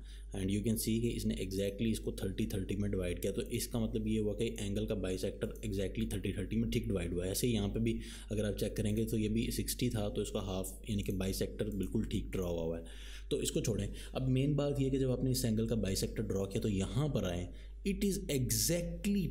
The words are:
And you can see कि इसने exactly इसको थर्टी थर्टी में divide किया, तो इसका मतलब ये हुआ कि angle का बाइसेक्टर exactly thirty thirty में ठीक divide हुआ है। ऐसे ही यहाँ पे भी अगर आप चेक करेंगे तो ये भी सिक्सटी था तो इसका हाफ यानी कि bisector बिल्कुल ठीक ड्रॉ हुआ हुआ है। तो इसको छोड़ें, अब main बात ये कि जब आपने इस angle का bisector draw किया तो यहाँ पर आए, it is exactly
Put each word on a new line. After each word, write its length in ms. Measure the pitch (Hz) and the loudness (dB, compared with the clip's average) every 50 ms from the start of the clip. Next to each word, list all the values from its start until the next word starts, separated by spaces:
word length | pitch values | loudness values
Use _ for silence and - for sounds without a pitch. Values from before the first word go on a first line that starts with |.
| - - - - - - - | -12 -12 -12 -12 -12 -8 -6
And 160 | 98 95 95 | -2 0 0
you 100 | 101 104 | 0 2
can 160 | 98 110 110 | 2 2 0
see 240 | 113 - 113 110 117 | 2 2 0 2 2
कि 80 | 117 117 | 2 0
इसने 260 | 117 117 - 110 110 | 0 0 0 -2 0
exactly 500 | 107 101 95 98 95 98 101 98 - 117 | 0 -2 -2 0 0 0 0 0 0 0
इसको 260 | 113 110 - - - - | 0 0 0 -2 -4 -4
थर्टी 340 | - - 95 95 - 110 | -2 -2 -4 0 0 -2
थर्टी 300 | 110 - 95 92 - 101 | 0 0 -2 -2 -2 0
में 140 | 98 101 101 | 0 0 0
divide 300 | 98 95 90 90 90 - | 2 0 0 0 -2 0
किया, 120 | - 101 95 | 0 -2 0
तो 100 | - - | 0 -2
इसका 380 | - 120 110 - - - 120 | -2 -2 -4 -4 -2 0 0
मतलब 260 | 110 113 113 113 107 110 | 0 2 0 0 0 2
ये 100 | 110 110 | 2 2
हुआ 140 | 104 104 101 | 2 0 0
कि 120 | - 117 113 113 - | 0 -2 -2 -2 -2
angle 260 | 104 98 98 104 110 | -2 -2 0 0 0
का 80 | 110 113 | 0 0
बाइसेक्टर 540 | 98 92 92 92 92 101 98 - - - - - - - | 0 0 0 0 0 0 -2 -2 -2 -4 -4 -6 -6 -4
exactly 460 | 107 98 98 98 95 98 110 113 113 110 | -4 -2 0 0 -2 0 -2 -2 -2 -2
thirty 200 | 98 92 101 90 | -2 -2 -2 -2
thirty 240 | 92 92 - 104 | -2 -2 0 0
में 140 | 113 113 107 | 0 2 2
ठीक 160 | - 120 - - | 0 0 0 0
divide 240 | 101 90 87 87 85 | 0 0 0 0 -2
हुआ 100 | 87 90 | 0 0
है। 60 | 92 | 0
ऐसे 160 | 101 - - | 0 2 2
ही 60 | 123 113 | 2 2
यहाँ 160 | 104 101 98 | 2 2 2
पे 120 | 101 110 | 2 2
भी 180 | 113 117 113 113 - - - - - - | 2 2 0 0 -4 -8 -10 -12 -6 -4
अगर 140 | 110 107 104 | -2 0 0
आप 100 | 104 95 | 0 0
चेक 220 | - 113 101 - | 0 -2 -2 0
करेंगे 280 | - 107 104 104 110 113 | 0 0 2 2 2 2
तो 140 | 110 117 110 | 2 2 2
ये 100 | 107 104 | 2 2
भी 220 | 107 113 120 - | 2 2 2 0
सिक्सटी 380 | - - - - - - 127 120 | 0 -2 -2 -2 0 0 0 0
था 180 | 113 107 104 104 | 2 2 0 0
तो 140 | - - 104 | 0 -2 -2
इसका 180 | - - 110 | -2 -2 -2
हाफ 400 | 95 101 95 95 95 - - - - - | -2 0 0 0 -2 -2 -6 -10 -4 -2
यानी 120 | 107 101 98 | 0 0 0
कि 100 | - 101 | 0 0
bisector 580 | 92 95 95 92 - 107 - - - 104 107 | 0 0 0 2 0 0 -2 0 -2 -2 -2
बिल्कुल 340 | 107 95 95 92 - 110 104 | 0 -2 -2 0 0 0 0
ठीक 260 | - - 98 82 - | 2 0 -2 -2 0
ड्रॉ 180 | - 95 90 87 | -2 -2 0 0
हुआ 140 | 87 85 82 | 0 0 0
हुआ 160 | 82 82 82 | 0 -2 -2
है। 60 | - - - - - - - - - - | -6 -10 -12 -14 -12 -12 -12 -10 -6 -4
तो 100 | 147 - | -2 -2
इसको 200 | 123 120 - 165 | 0 0 0 0
छोड़ें, 280 | - 123 104 98 98 101 - - - - - | 0 2 0 0 0 -2 -4 -8 -10 -6 -4
अब 140 | - 131 131 | -2 2 2
main 260 | 127 131 139 151 151 | 4 4 4 4 4
बात 240 | 139 143 143 139 131 | 2 2 2 2 2
ये 100 | 135 135 | 2 2
कि 80 | 135 131 | 2 2
जब 120 | 135 127 | 2 2
आपने 200 | 123 - - 131 | 2 2 2 2
इस 140 | 123 127 - | 2 2 2
angle 220 | 117 110 110 110 | 2 2 2 2
का 100 | 113 120 | 2 2
bisector 460 | 110 98 95 98 - 117 110 - - 110 | 2 2 2 2 0 0 -2 -2 -2 -2
draw 240 | 98 95 95 98 | 0 2 0 0
किया 140 | 98 - 117 | 0 0 0
तो 80 | 110 110 | 2 2
यहाँ 400 | 98 95 95 92 95 123 151 147 | 2 2 2 2 2 2 2 2
पर 160 | 131 113 98 | 2 2 2
आए, 240 | 92 87 90 90 - - - - - - - - 196 | 2 0 0 -2 -4 -6 -10 -12 -12 -12 -6 -2 -2
it 160 | 196 - 208 | 0 2 2
is 140 | 202 180 - 190 - 156 | 2 2 0 -2 0 0
exactly 960 | 131 123 113 - - - - 165 175 170 170 170 - - 202 202 202 170 135 | 0 2 2 2 2 4 4 2 2 0 -2 -4 -2 0 2 2 2 2 0